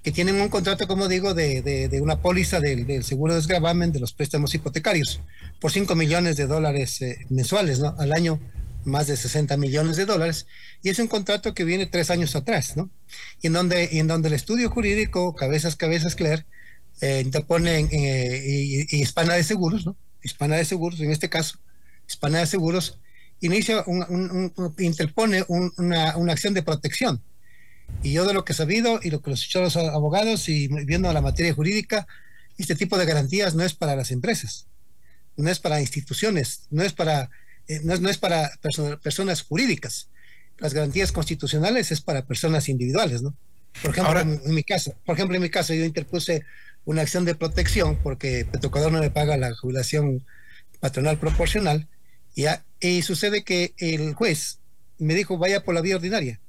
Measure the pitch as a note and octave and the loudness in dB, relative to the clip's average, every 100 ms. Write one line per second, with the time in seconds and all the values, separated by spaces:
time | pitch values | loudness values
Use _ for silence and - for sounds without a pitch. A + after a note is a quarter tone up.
0 | - D#3+ F3+ G3 G3+ - F3+ G3 F#3+ F#3+ | -2 0 2 4 2 2 0 0 0 0
1 | G3 F#3 G3 E3+ D3+ C3 C3+ C3+ C3+ C3+ | 2 2 2 2 2 0 0 -2 0 0
2 | D3+ D3+ F3 F#3 F3+ F3+ D3 B2+ A#2+ C3+ | 0 2 2 2 2 2 2 0 0 -2
3 | - C3+ D#3 E3+ D#3 F3+ D#3+ F3 E3+ C#3+ | -2 0 2 2 4 4 4 4 2 0
4 | A#2+ - D3 D3 C#3+ - - D#3+ D#3 E3+ | -4 -4 -2 0 0 0 -2 -2 0 2
5 | C#3 - - - - - D#3 G3 G3+ F#3 | 0 -4 -8 -14 -14 -4 0 0 2 4
6 | D#3 E3 F3 D3 C3+ D#3 D#3 C#3 B2+ - | 4 4 2 2 2 2 2 2 -2 -4
7 | B2+ - - C3 B2 G3+ F3+ C3 D3 - | -6 -6 0 0 2 2 2 2 0 0
8 | C#3+ D#3 E3+ D3+ - - - - C3+ C#3+ | 2 2 2 0 -4 -10 -8 -6 -2 0
9 | D3 C3 B2 D3+ C#3+ C#3+ C#3 C#3+ D#3+ D#3+ | 0 -2 0 0 0 0 0 2 2 0
10 | G3 G3 E3 D#3+ - - - - F#3 F#3+ | 2 2 0 -2 -10 -16 -18 -6 -2 0
11 | A3+ G#3+ F#3+ G3+ A3+ - E3+ F#3 F#3 F3 | 0 0 0 0 -2 -2 0 2 0 0
12 | D#3+ F3 D3+ D3+ - G3 B2 D3+ F#3 - | 2 2 2 -2 0 0 0 -4 -4 -8
13 | - - - - E3 E3 F3+ F3+ E3 D#3+ | -18 -16 -16 -4 2 4 4 2 2 2
14 | D#3 E3 D#3+ D3+ - A#3 A#3 A#3+ G#3 G#3 | 2 2 2 0 0 0 2 2 2 2
15 | G#3+ F#3 F3+ D#3 C3+ D3+ D#3+ D3+ E3 E3+ | 2 2 0 0 0 2 0 0 0 2
16 | E3+ - E3 D#3 - - - - - - | 0 0 0 0 -4 -18 -18 -18 -18 -4
17 | C#3 C3+ C3 D3+ D3+ E3+ E3+ D#3+ D3+ D3+ | 0 2 2 0 2 2 4 4 4 4
18 | C#3 C3 B2 B2+ C#3 C#3 C#3 C3+ D3+ D3 | 2 2 0 -2 0 0 2 0 0 0
19 | C3 - E3+ F3 D#3 G#3 E3 G#3 E3+ G3+ | 0 2 4 4 2 2 2 0 -2 -8
20 | - - C#3 - D3 D#3 E3 F#3 E3+ E3+ | -16 -12 -12 -2 0 2 2 0 -2 -2
21 | D3+ D#3 F#3 D#3+ D#3+ - - - - - | 0 0 0 -2 -2 -8 -18 -18 -18 -18
22 | - - D3 E3 E3 G3 D#3+ F3+ E3 - | -14 -4 0 2 2 2 2 0 -2 -10
23 | - - - - F3 G3 A#3 A3 F#3 F3+ | -18 -20 -20 -4 0 2 2 0 0 -2
24 | E3+ F3+ F#3 F#3 F#3 - F3+ D3+ F3+ D#3 | 0 -2 0 -2 -2 -2 -6 0 0 2
25 | D#3+ - A3+ F#3+ F3+ F3 F3+ - F3 E3 | 0 2 4 2 2 0 0 0 0 2
26 | D#3 D#3+ E3+ D3 G3+ F#3+ D#3 D#3 C#3+ - | 2 2 2 2 2 0 0 -2 -2 0
27 | B3+ B2 - - - - - - - - | 0 0 -6 -18 -18 -18 -18 -18 -12 -4
28 | C#3 D3 F#3+ G3 F#3 D#3 D#3 G#3+ A#3 A3+ | 0 2 2 2 0 -2 2 2 2 2
29 | F3+ D3+ - C3 - F#3 F3+ E3+ D#3+ D3+ | 0 -4 -2 -4 0 2 2 2 0 2
30 | D3 F3+ A3 A3 - D3+ C#3 D3 C#3+ F3 | 2 4 2 0 0 0 0 -2 0 2
31 | F3+ D#3 C3+ D#3 E3+ D3 D#3 G#3 - - | 4 2 2 2 2 2 2 0 0 -2
32 | - - - - - - E3 D#3 F#3 G3 | -2 -16 -18 -18 -18 -10 -4 -2 2 2
33 | E3 D3+ C3+ F#3 G3 D#3+ F3+ - D#3 C#3 | 4 2 2 2 2 2 0 0 -2 -2
34 | B2+ B2+ A#2+ - G#2 - - - - - | -2 -2 0 -2 -4 -12 -14 -18 -20 -18
35 | - - - - D#3 F3+ - D3+ C3+ D3 | -18 -18 -14 -2 0 0 0 0 0 -4
36 | - C#3 G#3+ F#3 A#2 - - D3+ F#3+ - | -6 -2 0 0 -2 -6 -4 0 0 0
37 | D#3+ D3 B2 - - - - D#3 D#3+ F3+ | 2 2 0 -10 -18 -18 -10 -4 0 2
38 | F#3+ G3 G3 E3+ D3+ - D3+ D3+ D3 D3 | 2 2 2 2 0 -2 -4 -2 -2 -2
39 | D3+ - G3 E3 - D#3 C4 E3 C#3+ - | -4 -2 0 -2 -2 0 2 0 -4 -10
40 | - - - - - - D3+ C#3 D3 F3 | -12 -18 -20 -18 -18 -6 -2 0 0 2
41 | F#3 - D#3 D#3 C#3 D3+ F3+ B3 - D#3 | 2 0 -2 -2 0 2 2 2 0 -2
42 | - C#3 C3 A#2+ D#3+ D#3 D3 C3 B2 C#3 | -2 -2 -2 -2 2 2 2 0 2 2
43 | F#3+ A#2+ C#3 D3 - - - - D#3 D3 | 2 0 -4 -8 -16 -20 -18 -6 -2 2
44 | F#3 E3 D#3 D3+ D3+ D#3+ - G3 C#3+ - | 4 4 2 0 2 0 2 -2 -2 -8
45 | - E3+ F#3+ F3+ F3 F3 E3 D#3+ E3 D#3+ | -2 0 2 2 0 0 0 2 0 -2
46 | C#3 F3 D#3+ D#3+ - - - - - D#3 | -4 -4 0 0 -2 -16 -18 -10 -2 0
47 | D3+ F3+ F3 D#3+ D#3+ E3+ F3+ G#3+ E3 D3+ | 2 2 2 0 0 2 2 4 4 2
48 | D3 C3 C#3 B2 A#2 C3+ D3 D3 D#3 D#3+ | 0 -2 -2 -2 -2 -2 0 2 2 4
49 | D3+ D3 D3 D3 B2+ A2 B2+ C3 B2 D3+ | 2 2 2 2 0 -4 -4 -2 0 2
50 | D3 B2+ - - - - - - C3+ C3+ | 2 0 -4 -18 -18 -18 -18 -6 -4 0
51 | D3 D3+ - - E3+ G#3+ F#3 D3+ D#3 - | 0 2 2 2 2 2 2 2 -2 -16
52 | - - - - D3 - - - F3 F3+ | -18 -20 -12 -2 0 0 -6 -4 0 2
53 | E3 E3+ G3+ G#3 - F3+ F3 - E3+ D#3 | 0 0 0 0 0 0 0 -2 -2 0
54 | D#3 D3+ A3+ D#3 - - - - - - | -2 0 0 2 -4 -10 -18 -20 -20 -2
55 | D#3 E3+ G3+ F3+ F#3 G3 G3 E3+ E3+ F#3+ | 2 2 2 0 2 2 2 0 2 0
56 | F3 G#3+ C3+ A2 | 0 -2 -2 -6